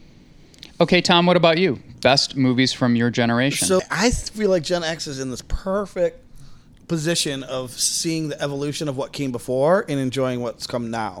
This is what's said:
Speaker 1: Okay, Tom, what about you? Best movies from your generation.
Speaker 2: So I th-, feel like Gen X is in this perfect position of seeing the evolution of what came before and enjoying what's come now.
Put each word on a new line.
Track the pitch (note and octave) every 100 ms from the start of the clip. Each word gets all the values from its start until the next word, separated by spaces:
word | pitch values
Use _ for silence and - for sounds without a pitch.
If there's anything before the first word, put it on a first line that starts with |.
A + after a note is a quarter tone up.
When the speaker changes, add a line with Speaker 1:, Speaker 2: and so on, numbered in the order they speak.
| - - - - - - - -
Speaker 1:
Okay, | E3 F3
Tom, | E3+ F3 F3
what | F3
about | E3 E3
you? | F#3 A2 - -
Best | B2 C#3+ - C#3
movies | B2+ B2 B2+
from | - B2+ A#2
your | A#2+
generation. | A2+ A#2 A#2+ C3+ C#3 F3+
Speaker 2:
So | F#3 -
I | D#3 A3+
th-, | A#3+ -
feel | G#3+ G#3
like | F#3
Gen | D#3+ F3
X | D#3+ D#3+ D#3
is | C3+
in | C3
this | A#2+ -
perfect | - G3 G3 G3 F#3+ F3 - - - - - - - -
position | E3+ D3+ E3 D#3 C3+
of | B2+ C3 B2+
seeing | - - - E3+ D#3+ D#3
the | C#3+
evolution | D3 C#3 D3 C#3 D3+
of | C3
what | B2+
came | - C#3
before | A#2+ - B2+ D3 F#3+ -
and | C#3
enjoying | C3 C3 B2+ B2
what's | A#2+ - -
come | B2 A#2
now. | A#2 G#2+ F#2